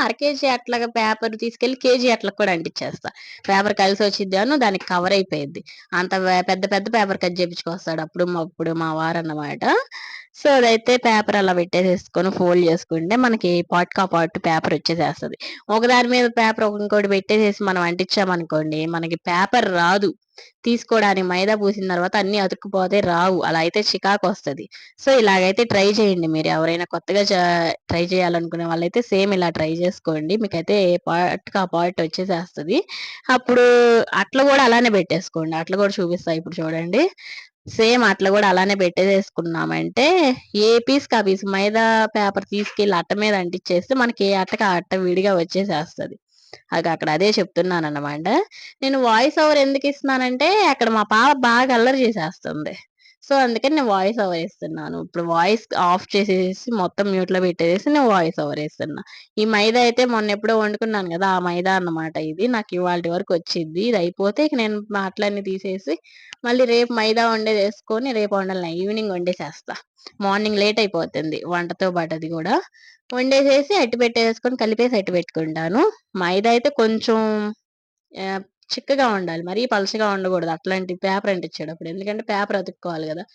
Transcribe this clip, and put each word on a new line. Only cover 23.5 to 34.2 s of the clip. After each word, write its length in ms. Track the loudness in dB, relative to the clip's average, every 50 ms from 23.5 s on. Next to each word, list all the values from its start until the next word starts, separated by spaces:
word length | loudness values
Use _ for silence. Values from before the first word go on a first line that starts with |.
| 0 0
అయితే 220 | 0 0 0 0
చికాకు 460 | -2 -2 -2 -2 0 0 0 0 0
వస్తది. 380 | -2 -2 -4 -6 -8 -8 -8 -10 -16 -20 -20 -20 -20 _ -2
So, 180 | 2 4 4 6
ఇలాగైతే 460 | 6 6 4 4 4 2 2 2 0
ట్రై 240 | 2 2 2 4 4
చేయండి 360 | 4 4 2 2 2 2 0
మీరు. 220 | 0 0 0 0 0
ఎవరైనా 360 | 0 0 0 0 0 -2 -4
కొత్తగా 380 | -4 -6 -6 -4 0 0 2
చ-, 520 | 2 2 2 2 2 2 2 2 0 -2 -4 -6 _ -4
ట్రై 160 | -2 -2 0
చేయాలనుకునే 600 | 0 0 0 2 2 0 -2 -4 -4 -6 -6 -4
వాళ్ళైతే 380 | -4 -2 -2 -2 0 0 -2
సేమ్ 320 | 0 0 2 2 2 2 2
ఇలా 160 | 0 0 0
ట్రై 220 | -2 -2 -2 -2 -2
చేసుకోండి, 600 | 0 -2 -2 -2 -4 -4 -4 -4 -2 -2 -2 -2
మీకైతే 400 | -2 -2 -4 -4 -4 -2 0 0 2 2
ఏ 120 | 2 2
పార్ట్‌కి 600 | 0 0 -2 -2 0 0 0 -2 -4 -6 -4 -4 -2
ఆ 60 | -2
పార్ట్ 360 | -2 0 0 0 0 -2 -4
వచ్చేసేస్తది. 800 | -4 -4 -4 -4 -4 -2 -4 -4 -6 -8 _ -10 -4 -2 -2 -2 -2 -4 -8 -14 -12 -14 -16 -8 -2 0
అప్పుడు 380 | 0 0 2 2 4 6 6 6 6 6 6 6 4 4 2 0 -2
అట్లా 300 | -4